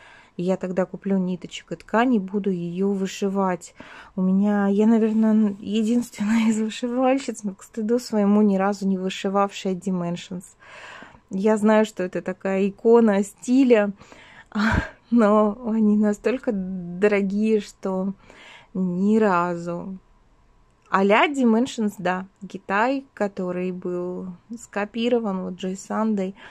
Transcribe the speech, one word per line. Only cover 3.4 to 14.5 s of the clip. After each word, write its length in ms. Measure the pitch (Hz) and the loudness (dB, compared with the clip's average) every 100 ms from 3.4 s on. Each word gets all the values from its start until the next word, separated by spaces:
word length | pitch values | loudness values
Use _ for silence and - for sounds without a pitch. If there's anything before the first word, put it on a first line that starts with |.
| 190 175 - - - - - - | -2 -4 -8 -20 -20 -20 -12 -2
У 60 | |
меня, 460 | 185 190 208 208 196 | 2 2 2 2 2
я, 200 | 202 214 | 2 4
наверное, 680 | 226 220 220 220 214 208 196 | 4 4 2 4 4 2 -2
единственная 880 | 196 220 214 240 233 - 202 226 220 | -4 -2 0 0 -2 -4 0 2 2
из 100 | 214 | 0
вышивальщиц, 840 | 220 - 247 247 254 269 262 220 | -2 -4 -4 0 2 2 -2 -8
но 100 | 202 | -10
к 100 | 190 | -10
стыду 360 | - - 214 247 | -12 -6 -2 -2
своему 420 | - 214 202 208 | 0 0 4 4
ни 140 | 208 190 | 4 2
разу 320 | 196 202 190 | 0 -2 -2
не 100 | 190 | -2
вышивавшая 800 | 185 - 196 196 202 - 190 180 | -4 -6 -2 0 0 -2 -6 -4
Dimensions. 680 | 190 185 170 175 - 185 - _ - - - - - - _ | -4 -4 -4 -6 -10 -14 -14 _ -20 -20 -20 -20 -20 -20 _
Я 280 | 190 214 214 | -2 0 2
знаю, 280 | 214 214 220 | 4 4 2
что 180 | - | -2
это 180 | 185 175 | -6 -6
такая 460 | 185 185 196 190 196 | -8 -8 -4 -2 -2
икона 560 | 196 226 233 226 196 | 0 4 6 6 2
стиля, 680 | 202 - - 254 254 220 202 196 - - - - - | -2 -8 0 2 6 4 4 -4 -18 -20 -20 -20 -10